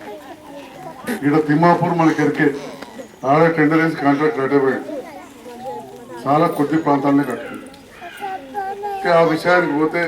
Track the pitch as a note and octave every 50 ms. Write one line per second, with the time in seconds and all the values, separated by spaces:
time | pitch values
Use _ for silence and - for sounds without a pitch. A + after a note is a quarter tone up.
0 | - - - G2+ - - - - - - - C#3+ C#3 - - - - - - -
1 | - B2 A#2 G#2+ C3+ C#3+ D3 D#3 D3+ D3 D3+ D#3+ E3+ F3 E3+ - E3+ F3 E3+ E3
2 | D#3+ D#3 D3 - D3+ C#3+ - - D#3 C#3 - - - - - - - - - -
3 | - - - - - C3 C#3+ D#3 E3 E3 D#3+ D#3 D3+ D3+ D#3+ D#3+ D#3+ E3 D3 -
4 | C#3 C#3+ C#3 C#3 D#3 D3+ D3 C3+ C3+ C3 C#3+ C#3 C3+ C3+ A#2+ G#2+ - - - -
5 | - - - - - - - - - B3 A#3+ A#3+ - - - - - - - -
6 | - - - - - C3+ C#3+ D#3 E3+ D#3+ - - C#3+ - D#3+ D#3+ - D3 C#3+ C#3
7 | C#3 C#3+ C#3+ C#3+ C#3+ B2 A#2 A2+ - - - A2+ - - - - - - - -
8 | F4 F4 - - G4+ F#4+ F#4+ F#4 C4+ C4+ - G#4 G4 G4 G4+ G4+ G4+ G#4 G4 F#4+
9 | - - E3+ E3 E3 D#3+ D#3 D#3 - F3 F3+ F3+ - D3 C#3+ D3+ D#3 D3+ E3+ E3+
10 | E3+